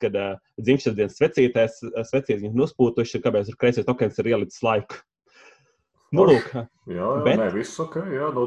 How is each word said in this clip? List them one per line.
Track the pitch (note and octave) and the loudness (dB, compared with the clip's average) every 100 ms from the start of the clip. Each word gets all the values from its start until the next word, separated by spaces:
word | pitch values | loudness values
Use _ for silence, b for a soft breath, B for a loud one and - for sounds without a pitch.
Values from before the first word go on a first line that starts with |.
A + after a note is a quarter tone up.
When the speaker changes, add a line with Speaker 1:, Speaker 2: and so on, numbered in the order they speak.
Speaker 1:
kad, | A2 G2 | -4 -2
ā, | G2 F#2+ _ - | -4 -6 _ -4
dzimšanas | A2 C3+ - G#2 | 2 2 2 -2
dienas | G2+ | -2
svecītēs, | - D#3+ D#3 B2 A#2 A2+ - A#2 | 0 0 4 2 2 0 -2 -10
ā, | A2+ | -8
svecītes | A2 C3+ C#3 G#2 | -4 -4 -2 -4
viņus | G#2 A#2 | -4 -2
nospūtuši, | D3+ - A#2+ A#2 A2+ A2 | -2 2 2 2 -4 -4
kāpēc | B2 G#2+ G#2 | -2 0 -2
tur | - | 0
kreisais | B2 A#2+ G#2+ | 0 0 -2
tokens | B2+ G#2+ A2 | 0 -2 -2
ir | G#2+ | -2
ielicis | A2+ F#2+ - | -2 -2 -4
laiku. | A#2 G#2+ - - - _ _ b b b b b _ _ _ | -2 -2 -4 -12 -20 _ _ b b b b b _ _ _
Nu, | D3+ | 4
Speaker 2:
Forši. | F#3+ | 6
Speaker 1:
lūk. | B2 - | 6 4
Speaker 2:
Jā, | B2+ A#2 _ - | -8 -10 _ -12
jā, | F2 G2+ C3+ | -6 -4 0
Speaker 1:
Bet | A#2+ - | 2 2
Speaker 2:
nē, | G#2 | 0
viss | G2 A#2+ - | -2 -6 -8
ok, | E3 D#3+ | -8 -8
jā. | F#3+ C3+ D3+ | -6 -6 -4
Nu, | B2+ | -2